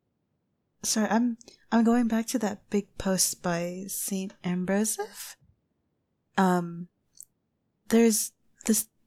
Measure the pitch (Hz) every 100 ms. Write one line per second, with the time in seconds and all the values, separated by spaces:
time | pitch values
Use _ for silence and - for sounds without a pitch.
0 | _ _ _ _ _ _ _ _ - 220
1 | 208 220 240 226 - - _ 226 226 240
2 | 233 226 226 247 226 208 _ 202 196 -
3 | 196 185 - - 180 170 175 180 196 -
4 | - 190 190 - 175 180 180 196 214 -
5 | 427 - - - _ _ _ _ _ _
6 | _ _ _ - 190 180 175 170 175 _
7 | _ _ - _ _ _ _ _ _ 226
8 | 233 214 - - _ _ - 220 - _